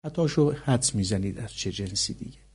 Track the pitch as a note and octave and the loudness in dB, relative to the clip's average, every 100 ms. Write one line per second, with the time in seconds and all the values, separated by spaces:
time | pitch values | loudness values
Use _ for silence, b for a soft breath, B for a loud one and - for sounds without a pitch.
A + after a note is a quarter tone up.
0 | D#3 D#3+ D#3 D#3+ D3 C3+ - C3+ - G#2+ | -4 0 2 4 4 2 2 2 2 0
1 | F#2 G2+ G2 F#2+ A2+ - G2 F#2 G2 G2 | 0 0 -2 -4 -10 -6 -6 -4 -6 -4
2 | - F#2 - - _ | -4 -6 -12 -14 _